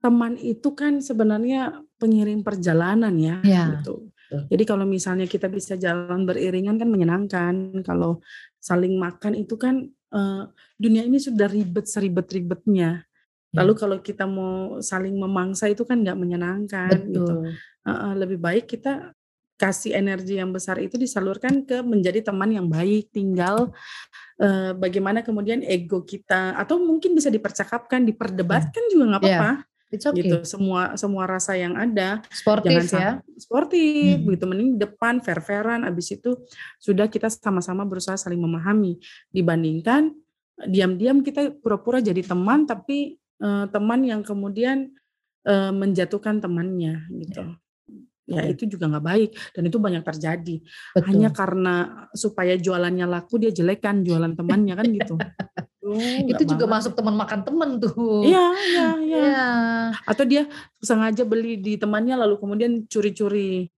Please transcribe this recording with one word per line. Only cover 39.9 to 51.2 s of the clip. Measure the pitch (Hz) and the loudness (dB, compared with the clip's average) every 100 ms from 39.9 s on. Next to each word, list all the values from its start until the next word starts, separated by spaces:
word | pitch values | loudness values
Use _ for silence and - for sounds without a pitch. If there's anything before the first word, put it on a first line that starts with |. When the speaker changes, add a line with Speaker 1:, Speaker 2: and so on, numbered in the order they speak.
| 269 311 302 _ _ _ - - | 2 2 -2 _ _ _ -14 0
Speaker 1:
diam-diam | 185 185 180 240 277 | 2 2 2 4 4
kita | 277 277 285 294 | 2 -2 -2 -2
pura-pura | 226 208 233 254 | -2 0 0 2
jadi | 214 180 180 | 2 0 0
teman, | 180 190 285 294 | 0 4 4 4
tapi, | 214 - 285 285 - _ _ | -2 -4 -4 -4 -10 _ _
eee, | 208 202 202 | -2 -2 -2
teman | 202 214 247 | 0 2 2
yang | 262 214 202 | 0 -2 -4
kemudian, | 202 196 202 247 269 269 _ _ _ _ _ - | -6 -4 -2 0 0 -4 _ _ _ _ _ 0
eee, | 196 190 | 2 2
menjatuhkan | 196 196 185 180 208 214 214 | 0 0 0 0 -2 -2 -2
temannya, | 190 170 180 185 160 160 160 180 | -2 -2 -2 -2 -4 -4 -8 -12
gitu. | 160 190 175 | -12 -12 -12
Speaker 2:
Iya. | 170 _ _ _ 139 - _ - | -14 _ _ _ -20 -20 _ -6
Speaker 1:
Ya, | 175 | -4
Speaker 2:
Betul. | - 147 | -2 -2
Speaker 1:
itu | 220 190 | -6 -4
juga | 165 | -2
nggak | 151 | -2
baik, | 156 202 220 - - | 0 2 0 -2 -14
dan | - 170 | -4 -2
itu | 220 | 0
banyak | 208 170 165 | 0 -2 -4
terjadi. | 156 156 175 170 160 - - - | -6 -4 -4 -6 -10 -12 -20 -2
Speaker 2:
Betul. | 185 180 | 0 4
Speaker 1:
Hanya | 196 | 4